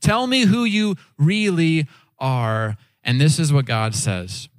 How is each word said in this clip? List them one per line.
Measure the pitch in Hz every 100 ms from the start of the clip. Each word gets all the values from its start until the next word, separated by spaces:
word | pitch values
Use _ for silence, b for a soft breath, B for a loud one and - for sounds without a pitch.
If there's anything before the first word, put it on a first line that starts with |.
Tell | - 214 254
me | 262
who | 226 226
you | 233 208 214 185 B _
really | 147 208 208 175 165 160 147 B B _
are. | 131 127 113 110 110 104 b b
And | - 123
this | 147 151
is | 156
what | 143 131
God | 113 110
says. | 107 - 92 90 - -